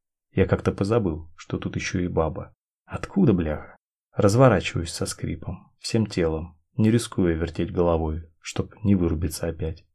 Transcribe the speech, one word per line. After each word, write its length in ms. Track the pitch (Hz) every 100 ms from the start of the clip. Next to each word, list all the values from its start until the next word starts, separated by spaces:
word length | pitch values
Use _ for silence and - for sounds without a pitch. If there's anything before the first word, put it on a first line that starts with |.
| _ _ _
Я 140 | - 95
как-то 240 | 95 95
позабыл, 580 | - 98 117 95 78 - -
что 240 | - -
тут 160 | 90 92
ещё 240 | - 92
и 80 | 90
баба. 480 | 90 80 92 - _ _ _ -
Откуда, 480 | - - 196 156
бляха? 420 | 90 78 73 - - _ _ _ -
Разворачиваюсь 760 | 101 113 131 90 - - 80
со 140 | - 90
скрипом, 680 | - - 80 - 90 - _
всем 300 | - 113 107
телом, 520 | - 80 80 82 - _ -
не 140 | 107
рискуя 460 | 117 - - 87 80
вертеть 360 | 82 - 87
головой, 600 | 92 87 82 80 80 - _
чтоб 320 | - - - -
не 120 | 98 98
вырубиться 520 | 85 80 90 - 85
опять, 380 | 80 80 78 _